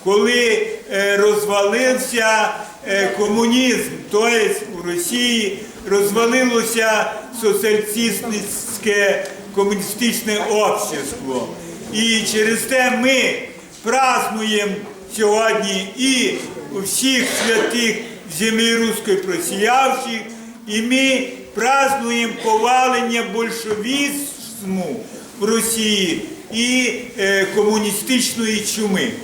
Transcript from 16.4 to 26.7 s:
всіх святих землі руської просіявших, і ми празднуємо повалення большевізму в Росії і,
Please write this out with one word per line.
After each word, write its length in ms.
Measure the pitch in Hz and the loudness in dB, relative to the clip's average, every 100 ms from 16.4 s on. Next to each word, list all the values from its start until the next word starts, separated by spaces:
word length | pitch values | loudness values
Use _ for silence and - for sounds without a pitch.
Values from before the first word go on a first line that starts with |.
| - - - 202 | -8 -10 -10 -8
всіх 400 | 190 - 262 262 247 - 214 | -4 0 2 2 0 0 0
святих 500 | 226 - 240 233 208 - - - 156 | 2 0 0 0 -2 -8 -14 -12 -2
землі 360 | 220 220 226 233 | 0 2 2 2
руської 420 | 226 - - 190 | 0 -2 0 0
просіявших, 1040 | 185 170 - 196 214 262 262 - 240 226 - - - - 220 | 0 -4 -4 0 2 4 4 0 -4 -8 -8 -14 -18 -18 -4
і 140 | 214 | -2
ми 460 | 226 262 269 262 - - - | 0 2 4 2 -2 -10 -10
празднуємо 800 | - 240 277 269 269 233 233 233 - | -2 2 4 2 0 -2 -2 -2 -2
повалення 800 | 220 220 240 254 254 254 233 233 196 | 0 2 4 4 4 2 0 -2 -2
большевізму 1700 | 208 226 - 214 208 214 277 285 285 285 - - - 196 190 170 127 - - - - | -4 -4 -4 -4 -4 -2 -2 -2 -4 -8 -10 -14 -12 -4 -4 -4 -6 -10 -16 -16 -4
в 60 | 202 | 0
Росії 800 | 226 - 226 214 208 180 143 - - - | 0 0 0 0 2 0 -2 -6 -12 -8
і, 380 | 220 240 | -2 2